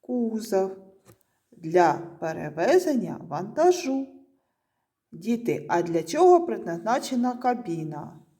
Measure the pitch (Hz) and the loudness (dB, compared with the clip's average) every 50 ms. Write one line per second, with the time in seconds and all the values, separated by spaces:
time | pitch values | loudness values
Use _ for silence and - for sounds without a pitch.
0 | _ - 247 247 233 226 226 220 202 - 196 190 190 190 - - - - _ _ | _ -4 -2 -2 -2 -2 -4 -6 -6 -2 -2 0 0 -2 -6 -12 -18 -20 _ _
1 | _ _ - _ _ _ _ _ _ _ _ - 165 160 165 180 175 160 143 - | _ _ -20 _ _ _ _ _ _ _ _ -12 -10 0 4 4 4 4 2 0
2 | - - - - 170 160 160 - 160 151 147 156 170 226 330 370 359 330 294 240 | -6 -12 -12 -8 -8 -8 -6 -6 -10 -10 -4 -2 2 4 4 4 4 2 0 0
3 | 190 165 - - - - 143 156 185 214 233 294 320 359 349 349 - 269 269 269 | -2 -4 -8 -10 -10 -8 -6 -6 -6 -6 0 4 4 4 4 4 0 -4 -4 -4
4 | 269 - - - _ _ _ _ _ _ _ _ _ _ _ _ _ _ _ _ | -4 -8 -14 -20 _ _ _ _ _ _ _ _ _ _ _ _ _ _ _ _
5 | _ _ - 165 170 214 240 226 233 - 147 - - - - 170 170 170 165 165 | _ _ -20 -10 -4 -4 -4 -2 0 -2 -2 -2 -2 0 0 0 0 0 -2 -2
6 | 160 - - 302 359 370 359 339 339 - 226 185 - 175 170 170 170 214 240 294 | -2 -2 2 4 8 8 8 8 6 2 -6 -6 -6 -6 -8 -6 -2 0 -2 0
7 | - - 262 240 240 247 247 240 - 254 247 247 240 175 165 160 156 156 151 147 | -2 -2 -2 0 0 -2 -2 -2 -2 -2 -2 -2 -4 -6 -6 -6 -6 -8 -8 -10
8 | - - - - - _ _ | -12 -14 -18 -20 -20 _ _